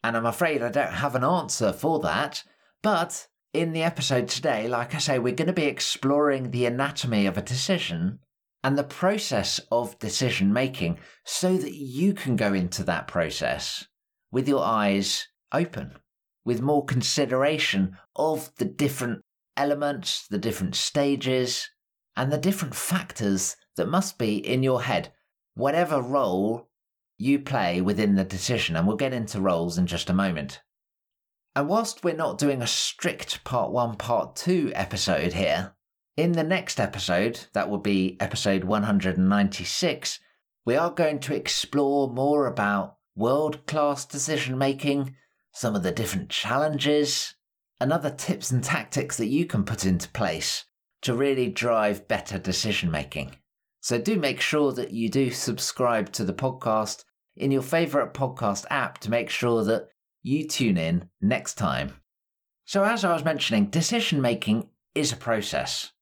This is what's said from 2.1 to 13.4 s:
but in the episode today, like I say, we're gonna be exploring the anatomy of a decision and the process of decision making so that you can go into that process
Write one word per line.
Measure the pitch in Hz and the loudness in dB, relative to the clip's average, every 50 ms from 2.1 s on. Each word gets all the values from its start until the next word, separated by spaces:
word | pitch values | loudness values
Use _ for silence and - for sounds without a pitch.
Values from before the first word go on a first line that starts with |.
| 76 107 147 - - - - _ _ _ _ _ _ _ | 0 0 -2 -4 -6 -10 -14 _ _ _ _ _ _ _
but | - 127 - 165 175 175 - - - _ _ _ _ _ | 0 2 2 2 0 -2 -6 -12 -14 _ _ _ _ _
in | - 151 170 165 | -2 -2 -2 0
the | 160 165 | 0 0
episode | 160 170 165 - 123 - 135 123 120 - | 0 0 0 -2 -2 0 0 0 0 -2
today, | - - - 156 123 107 110 120 | -4 -2 0 0 0 0 -2 -2
like | 123 117 120 123 - | -2 -2 -2 -4 -4
I | 147 | -2
say, | - 156 139 127 | 0 0 0 2
we're | 117 123 120 | 2 0 0
gonna | - 156 160 | 0 0 0
be | 175 180 151 | 2 2 0
exploring | 143 - - - - - - - 135 143 147 147 147 139 135 127 127 | 0 0 -2 -4 -4 -4 0 2 2 4 4 4 4 2 0 -2 -4
the | 127 120 123 | 0 0 0
anatomy | 117 120 127 139 139 139 - - 127 113 101 101 | 0 2 0 -2 -2 -2 -2 -2 0 2 2 2
of | 98 92 104 | 2 0 -2
a | |
decision | 98 - 127 127 - - 190 170 - - 87 82 85 92 117 - _ _ _ _ _ _ _ _ | -4 -4 -4 -2 0 0 0 0 0 -4 -4 -2 -2 -2 -4 -6 _ _ _ _ _ _ _ _
and | - 135 139 143 | 0 0 2 2
the | 143 | 0
process | 139 - - 180 190 208 214 202 - 139 104 95 - - - - _ | -4 -4 0 2 2 2 2 -2 0 0 0 0 0 -2 -4 -2 _
of | 113 120 120 101 - _ | 0 0 0 -2 -8 _
decision | - 107 - - 127 123 - - 95 98 | -8 -6 -2 0 0 2 2 2 2 4
making | 104 123 135 135 135 - 87 85 85 - - - - _ _ | 4 2 0 0 -2 -2 -2 -2 -2 -4 -10 -20 -20 _ _
so | - - - - 180 185 | -8 -4 0 2 2 2
that | 185 - 147 - | 2 0 -4 -8
you | 151 143 131 127 139 175 202 196 | -10 -10 -8 -2 2 2 2 2
can | 202 - 135 120 | 0 -2 -2 0
go | 104 110 101 | 2 2 2
into | 98 95 90 87 - - 90 | 2 2 0 -2 -2 -4 -2
that | - 85 78 - | -2 -2 -2 -4
process | - - 90 82 76 - - | -4 -2 0 0 0 -2 -2